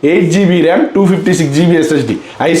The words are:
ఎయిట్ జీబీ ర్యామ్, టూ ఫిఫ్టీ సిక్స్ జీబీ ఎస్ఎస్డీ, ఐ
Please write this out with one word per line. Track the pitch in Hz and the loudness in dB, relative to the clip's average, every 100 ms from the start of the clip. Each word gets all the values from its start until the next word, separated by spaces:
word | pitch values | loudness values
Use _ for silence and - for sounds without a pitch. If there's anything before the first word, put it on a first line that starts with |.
| 143 | 2
ఎయిట్ | 175 170 | 0 0
జీబీ | 180 196 175 160 | 0 2 2 2
ర్యామ్, | 175 320 - | 0 0 0
టూ | 196 | 0
ఫిఫ్టీ | 190 - - | 0 0 -2
సిక్స్ | 151 143 | 0 0
జీబీ | 175 165 | 2 2
ఎస్ఎస్డీ, | 156 151 113 104 - - 147 | 0 -2 -2 -6 -8 -6 -2
ఐ | 170 | 0